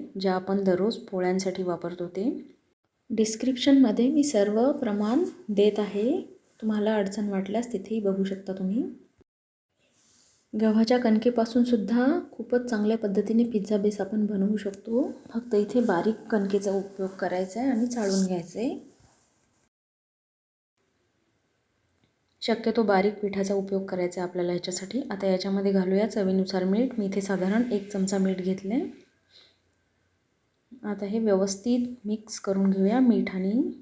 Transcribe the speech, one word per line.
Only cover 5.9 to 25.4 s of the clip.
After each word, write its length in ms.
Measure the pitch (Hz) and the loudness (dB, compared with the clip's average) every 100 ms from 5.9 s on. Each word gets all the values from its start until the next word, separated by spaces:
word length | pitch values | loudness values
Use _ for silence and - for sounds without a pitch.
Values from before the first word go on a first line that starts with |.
| 202 240 359 - - _ - | 0 0 0 -4 -16 _ -6
तुम्हाला 320 | 214 208 208 | -2 0 2
अडचण 340 | 214 196 214 208 | 2 0 -2 -2
वाटल्यास 440 | 196 196 214 240 | -2 -2 -4 -4
तिथेही 280 | 190 - 220 | -6 -4 -2
बघू 220 | 196 190 | 0 0
शकता 280 | 196 190 - | -2 -4 -8
तुम्ही. 360 | 185 185 226 349 - _ _ _ _ _ _ _ _ _ _ _ _ _ _ _ | -6 -2 -2 -4 -8 _ _ _ _ _ _ _ _ _ _ _ _ _ _ _
गव्हाच्या 460 | 214 220 220 226 247 | 0 2 4 4 4
कणकेपासून 680 | 233 220 247 233 226 247 | 4 2 2 2 2 2
सुद्धा 420 | 240 226 196 240 262 349 - | 2 2 2 2 2 2 -2
खूपच 320 | - 220 247 | -12 -2 -2
चांगल्या 320 | 247 214 208 226 | 0 0 0 0
पद्धतीने 460 | 208 202 202 226 | 0 0 2 2
पिझ्झा 320 | 240 214 196 208 | 2 0 0 0
बेस 220 | 208 202 | 2 0
आपण 240 | 196 214 208 | -2 -2 0
बनवू 300 | 196 202 214 | 2 0 0
शकतो. 460 | 196 - 226 233 330 - - | -4 -8 -4 -2 -2 -6 -10
फक्त 240 | 233 - | -10 0
इथे 260 | 208 208 247 | 0 2 2
बारीक 420 | 214 175 208 214 - | 2 2 0 -2 -2
कणकेचा 400 | 220 196 196 196 | -2 0 -2 0
उपयोग 360 | 196 196 - 190 | -4 -4 -6 -8
करायचा 500 | - 180 180 190 226 | -4 -4 -2 -4 -2
आहे 100 | 269 | -2
आणि 160 | 226 240 | 0 0
चाळून 400 | 240 196 190 185 | -2 0 0 0
घ्यायचं 320 | 175 - 190 | -2 -6 -6
आहे. 200 | 262 - - _ _ _ _ _ _ _ _ _ _ _ _ _ _ _ _ _ _ _ _ _ _ _ _ _ _ _ _ _ _ _ _ _ _ _ | -4 -6 -12 _ _ _ _ _ _ _ _ _ _ _ _ _ _ _ _ _ _ _ _ _ _ _ _ _ _ _ _ _ _ _ _ _ _ _
शक्यतो 400 | - 226 226 226 | -2 -2 0 0
बारीक 360 | 208 190 202 208 | 4 4 2 0
पिठाचा 340 | 202 196 196 | -4 -2 -2
उपयोग 300 | 196 196 190 190 | -2 -2 -4 -4
करायचा 340 | 180 175 185 | -4 -4 -4
आहे 80 | 180 | -6
आपल्याला 240 | 180 175 | -4 -2
ह्याच्यासाठी. 500 | 175 185 180 190 240 - | -2 -4 -8 -6 -6 -6
आता 160 | 196 196 | -2 0
याच्यामध्ये 460 | 185 | 0